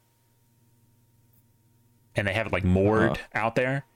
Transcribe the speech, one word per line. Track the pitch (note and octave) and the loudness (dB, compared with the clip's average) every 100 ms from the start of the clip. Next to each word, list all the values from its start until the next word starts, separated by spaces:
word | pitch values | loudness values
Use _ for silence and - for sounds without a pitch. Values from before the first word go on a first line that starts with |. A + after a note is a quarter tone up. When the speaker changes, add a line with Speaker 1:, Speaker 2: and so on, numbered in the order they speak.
| _ _ _ _ _ _ _ _ _ _ _ _ _ _ _ _ _ _ _ _ _ - | _ _ _ _ _ _ _ _ _ _ _ _ _ _ _ _ _ _ _ _ _ -6
Speaker 1:
And | G2+ | -2
they | |
have | G2 G#2+ | -2 -2
it, | |
like, | F#2 | -2
moored | F#2 F#2 G2+ A2 - | 2 4 4 4 2
Speaker 2:
Uh-huh. | - - A2+ | -2 -8 -4
Speaker 1:
out | A2 A#2+ | -2 -2
there. | B2+ C#3 - | -2 -4 -8